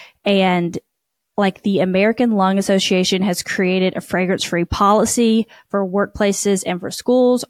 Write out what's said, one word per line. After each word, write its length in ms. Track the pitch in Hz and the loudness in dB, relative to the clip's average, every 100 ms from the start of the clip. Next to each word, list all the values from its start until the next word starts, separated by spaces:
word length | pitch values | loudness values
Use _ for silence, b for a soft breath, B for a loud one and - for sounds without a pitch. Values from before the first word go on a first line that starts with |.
| B B | B B
and, 540 | 208 202 185 180 170 - - _ _ _ _ - | -2 2 2 0 -2 -6 -12 _ _ _ _ -2
like, 260 | 196 190 | -2 -2
the 180 | 208 190 | -2 0
American 500 | 185 185 208 226 240 | 0 2 0 2 0
Lung 260 | 208 190 196 | 2 2 0
Association 640 | 190 196 - 185 180 185 | 0 0 2 0 0 0
has 220 | 196 175 | -2 -2
created 540 | - - 185 185 185 - | -4 -2 0 0 -2 -4
a 20 | |
fragrance-free 640 | - 180 185 190 - 175 | -4 -2 -2 -2 -2 -2
policy 840 | 175 - 202 214 226 - 233 220 220 B _ | -2 0 2 2 2 2 2 2 -2 B _
for 180 | 202 190 | -6 -2
workplaces 800 | 196 202 - 208 190 208 190 185 | -2 -4 -2 -2 0 -2 -2 -2
and 140 | 180 | -6
for 100 | 190 | -8
schools. 540 | - - 254 247 247 | -6 0 2 4 2